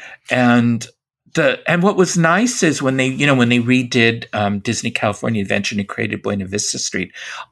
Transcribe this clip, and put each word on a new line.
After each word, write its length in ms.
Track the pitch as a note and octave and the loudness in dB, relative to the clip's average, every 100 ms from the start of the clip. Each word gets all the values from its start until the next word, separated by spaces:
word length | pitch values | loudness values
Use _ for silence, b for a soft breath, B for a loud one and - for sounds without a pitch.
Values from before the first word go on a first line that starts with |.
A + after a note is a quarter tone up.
| B B - | B B -2
And 560 | B2 B2 A#2+ A#2 A2+ - _ _ _ _ | 2 4 4 2 0 -6 _ _ _ _
the, 280 | D#3+ C#3 A2+ - | 0 0 0 -2
and 160 | F3 | 2
what 140 | F#3+ F#3 | 2 4
was 200 | F3+ F3 | 2 2
nice 440 | E3 F3+ A#3+ - | 2 2 0 0
is 200 | E3 C3 | 0 0
when 160 | C3+ C3 | 0 0
they, 80 | C3 | -2
you 200 | C3 D3 | 0 2
know, 80 | |
when 140 | C3 A#2+ | 4 4
they 100 | A#2+ | 2
redid, 680 | A#2+ B2+ B2 B2 A2+ A2+ - | 2 2 2 2 2 2 -4
um, 240 | G#2+ G2+ G2+ | -2 -2 -2
Disney 320 | A#2+ G#2+ A#2+ | -4 -4 -4
California 500 | - A2 G2+ B2 A2 | -2 -2 -2 -4 -4
Adventure 340 | G2 G#2 G2+ G2+ | -2 -2 -2 -4
and 100 | G2 | -6
created 320 | - G#2+ G2+ | -6 -6 -4
Buena 220 | G#2+ G2+ F#2 | -4 -4 -4
Vista 320 | G2+ - - | -6 -6 -6
Street, 320 | - G2+ F#2 B B B B | -6 -6 -8 B B B B